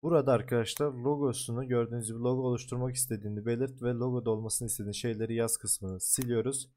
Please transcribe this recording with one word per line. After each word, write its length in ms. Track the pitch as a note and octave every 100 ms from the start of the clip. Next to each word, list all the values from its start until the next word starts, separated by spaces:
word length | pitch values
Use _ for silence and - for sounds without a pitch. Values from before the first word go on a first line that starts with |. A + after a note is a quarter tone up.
Burada 300 | D3+ E3 C3+
arkadaşlar 600 | B2 - A#2+ A2 - D3
logosunu, 760 | B2+ B2 D3 C#3 A#2 - A#2 C3
gördüğünüz 380 | A#2+ A#2 A#2+ A2
gibi 120 | A2+
logo 240 | A#2+ B2+
oluşturmak 520 | B2+ A#2+ - B2 B2+
istediğini 520 | B2+ - A2 G#2 G#2 G#2+
belirt 360 | A#2 C3 C3
ve 60 | A#2+
logoda 380 | A#2+ B2 B2 A2+
olmasını 380 | A2 A2 - A#2
istediğin 240 | - G2+
şeyleri 420 | G2+ A#2+ G#2+ A2
yaz 220 | A2+ A2+ -
kısmını 440 | - - F#2+ F#2
siliyoruz. 680 | - - B2 A#2 A#2 C3+ -